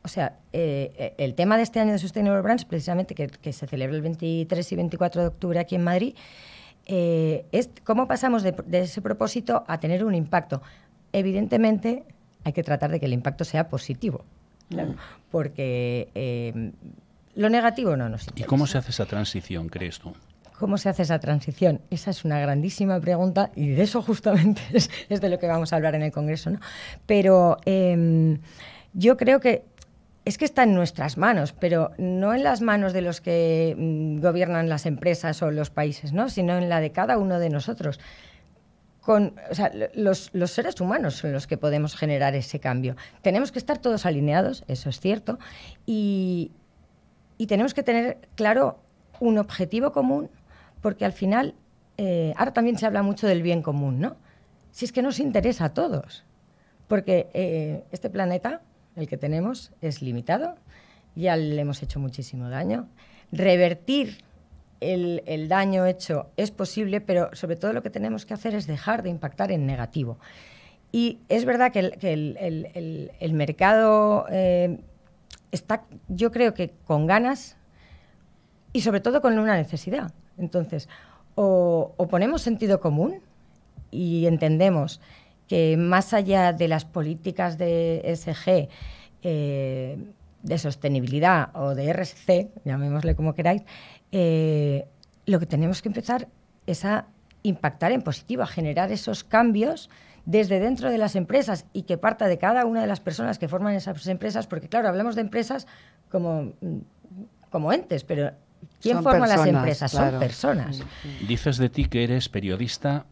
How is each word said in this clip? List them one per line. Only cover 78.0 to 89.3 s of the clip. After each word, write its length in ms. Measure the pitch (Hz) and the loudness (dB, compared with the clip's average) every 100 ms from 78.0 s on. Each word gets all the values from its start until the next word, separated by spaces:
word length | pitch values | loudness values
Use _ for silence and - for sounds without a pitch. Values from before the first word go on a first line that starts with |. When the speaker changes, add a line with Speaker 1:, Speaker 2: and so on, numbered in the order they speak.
| _ _ _ _ _ _ _ | _ _ _ _ _ _ _
Speaker 1:
y 80 | 247 | -2
sobre 180 | 226 202 | 0 2
todo 220 | 240 277 | 2 2
con 180 | 254 220 | 4 4
una 160 | 214 185 | 4 2
necesidad. 560 | 156 156 - 240 180 - - - | 0 -6 -6 -6 -6 -12 -20 -10
Entonces, 520 | 170 180 160 156 - - - - - - | -2 -2 -2 -6 -10 -20 -20 -20 -10 0
o, 580 | 196 185 175 165 - - | 4 6 4 2 0 -2
o 120 | 180 | 0
ponemos 340 | 180 220 320 | 2 2 0
sentido 400 | 233 220 214 190 | -2 -2 2 2
común 400 | 175 147 220 381 - _ _ _ _ - - | 2 0 0 -4 -14 _ _ _ _ -20 -12
y 340 | - 175 165 170 | -4 -2 2 2
entendemos 720 | 165 156 156 190 165 143 - - - _ _ _ | 2 2 4 4 4 -2 -6 -20 -20 _ _ _
que 300 | 175 160 160 | 2 4 4
más 360 | 170 180 190 | 4 2 2
allá 400 | 214 196 190 180 | 0 4 4 4
de 140 | 165 170 | 2 0
las 180 | 160 156 | 0 -2
políticas 720 | 180 151 160 185 175 175 160 | -6 -4 -4 -6 -2 -4 -2
de 440 | 175 170 165 165 - | 0 0 0 -2 -4
E 60 | |
S 200 | 165 170 156 | -6 -6 -4
G, 340 | - 185 143 - - - - - | 2 2 2 -8 -16 -16 -20 -8
eh, 760 | 180 | -4